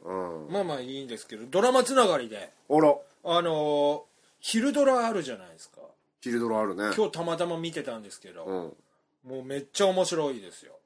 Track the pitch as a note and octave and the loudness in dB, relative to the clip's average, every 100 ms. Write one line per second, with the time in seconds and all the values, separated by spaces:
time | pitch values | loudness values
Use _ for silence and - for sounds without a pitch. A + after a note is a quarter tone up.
0 | E2 F#2 F2+ E2 D2+ G3 F3+ C#3 B2+ C3+ | -8 -6 -6 -8 -6 -4 -4 -6 -8 -10
1 | C3 A2+ - G#2+ A#2+ E3+ A#3+ C4 B3 C4 | -10 -12 -14 -16 -4 2 4 4 4 4
2 | G#3+ D3+ A#2 G#2+ F2+ _ - D3 D#3 C#3+ | 4 2 -2 -10 -14 _ 2 6 6 6
3 | - _ E3 E3+ E3+ D#3 D3+ D3 C#3+ D3 | 0 _ 0 0 2 0 0 2 2 0
4 | - _ _ _ - A3+ C4 C#4+ C#4 B3+ | -6 _ _ _ -4 0 2 2 4 4
5 | A#3 G#3+ C3+ G#2+ F#2 - - - - _ | 2 -2 -4 -10 -14 -20 -20 -20 -20 _
6 | _ _ B2+ A#2 A#2 A2 G#2+ F2+ G#2+ G2+ | _ _ -4 -2 0 0 0 0 -2 0
7 | G#3 D#3 E3+ E3 F3 E3 E3 D#3 C#3+ A2+ | 0 -2 -4 -2 -2 -4 -6 -8 -8 -10
8 | G2+ - F#2+ F2 E2 F#2 E2 C#2+ _ _ | -12 -18 -18 -12 -6 -6 -6 -12 _ _
9 | _ _ B2+ C3 C3 C#3 C#3 - G3 F#3 | _ _ -14 -12 -10 -10 -6 2 2 4
10 | F3+ E3 D3 B2 F#2 - - - | 2 0 -2 -4 -12 -20 -20 -20